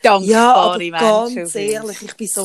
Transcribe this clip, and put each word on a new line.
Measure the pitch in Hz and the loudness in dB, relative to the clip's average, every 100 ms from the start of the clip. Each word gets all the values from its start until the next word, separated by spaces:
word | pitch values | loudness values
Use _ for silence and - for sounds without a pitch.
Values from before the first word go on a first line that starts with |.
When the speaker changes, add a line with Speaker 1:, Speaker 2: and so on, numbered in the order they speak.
| 233 196 | 2 2
Speaker 1:
dankbare | 190 220 240 233 | 2 4 6 4
Speaker 2:
aber | 180 180 | 2 -2
Speaker 1:
Menschen | 170 165 | -6 -2
Speaker 2:
ganz | 220 214 240 247 | 2 2 -2 -8
Speaker 1:
aus | |
uns. | 170 220 | -10 -8
Speaker 2:
ehrlich, | 202 214 220 196 | -6 -6 -8 -14
ich | 196 - | -16 -14
bin | 208 | -10
so | - | -8